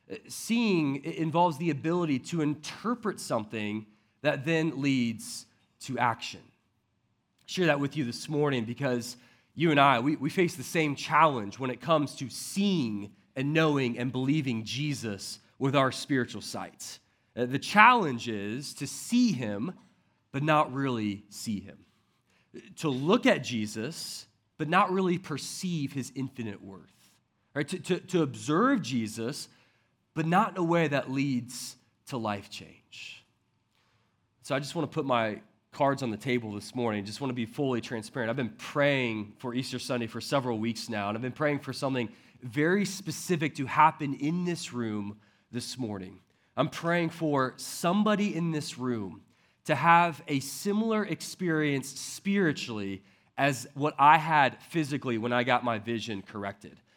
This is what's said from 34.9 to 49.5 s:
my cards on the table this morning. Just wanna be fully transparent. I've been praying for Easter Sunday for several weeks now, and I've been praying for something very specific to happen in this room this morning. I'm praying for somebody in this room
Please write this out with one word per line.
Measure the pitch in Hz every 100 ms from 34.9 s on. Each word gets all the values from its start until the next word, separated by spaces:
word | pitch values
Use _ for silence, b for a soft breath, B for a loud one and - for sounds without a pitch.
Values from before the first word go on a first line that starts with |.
| - 139
my | 123 110 104 - _ _
cards | - 139 139
on | 127
the | 104
table | 139 123 110 104
this | 101
morning. | 123 120 104 101
Just | 104
wanna | 139
be | 123 113
fully | - 139 120
transparent. | 113 117 104 139 113
I've | 123
been | 117 -
praying | - 147 143 135 123 110 104 107
for | 127
Easter | 120 123 127
Sunday | - 123 113
for | 117
several | - 147 127 110
weeks | 113 113 -
now, | 110 101
and | 110
I've |
been | 127
praying | - 147 143
for | 139
something | 123 139 131 110 B B B
very | 123 113 156 202 196
specific | - - - - 175 156 -
to | 131
happen | 143 156 156 143
in | 135 143 175 175
this | 170 -
room | 123 113 104 101 104 b b b
this | 123 120 -
morning. | 120 101 92 92 _ _ _ -
I'm | -
praying | - 170 170 165
for | 165 160 143 131 -
somebody | - - 175 196 214 208 208 160
in | 170
this | 156 - -
room | 127 117 98 85 - b b